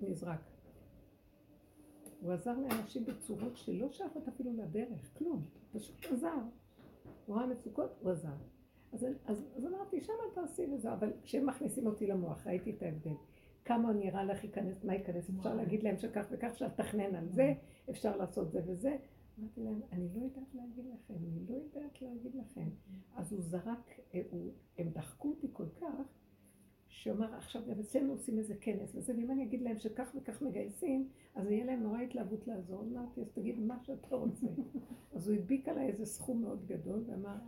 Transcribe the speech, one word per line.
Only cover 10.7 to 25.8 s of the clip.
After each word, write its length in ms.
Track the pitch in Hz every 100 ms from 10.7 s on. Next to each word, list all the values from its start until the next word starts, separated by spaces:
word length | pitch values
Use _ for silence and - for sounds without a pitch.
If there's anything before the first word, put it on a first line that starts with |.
וזה", 200 | 277 226
אבל 200 | 196 214 -
כשהם 220 | - 277 269
מכניסים 420 | - 294 - 220
אותי 200 | 214 202
למוח, 400 | 190 170 - 220
ראיתי 240 | 185 220
את 120 | -
ההבדל. 320 | 175 151 160 147 - - - - -
כמה 280 | 233 233
נראה 300 | 208 190 190
לך 200 | 196 196
ייכנס, 400 | 208 202 185 190
מה 100 | -
ייכנס, 360 | 196 - 175 170
אפשר 260 | 190 214 220
להגיד 280 | 175 208
להם 140 | 214 196
שכך 300 | 220 208 202
וכך, 160 | - 233
אפשר 180 | - 254
לתכנן 500 | - 208 208 196 175
על 140 | 165
זה, 240 | 202 277 269 - - -
אפשר 280 | - 214 196
לעשות 340 | 185 - 165
זה 100 | 180 175
וזה. 320 | 180 262 277 - - - -
אמרתי 220 | 214 233
להם, 200 | 220 214 -
"אני 160 | 175 175 208
לא 60 |
יודעת 320 | 262 269 269 254
להגיד 300 | 247 240 254
לכם, 280 | 233 -
אני 320 | 180 170 165 180
לא 60 | 262
יודעת 460 | 302 285 285 -
להגיד 340 | 254 233 247 254
לכם." 340 | 214 - 160 - 196 190 - 240
אז 180 | 165
הוא 80 | 196
זרק, 580 | 165 175 220 240 - - -
אה, 80 | 180 -
הוא, 220 | 175 175 - - -
הם 120 | 165
דחקו 400 | 160 - - 285
אותי 180 | 302 277
כל 140 | - 165 -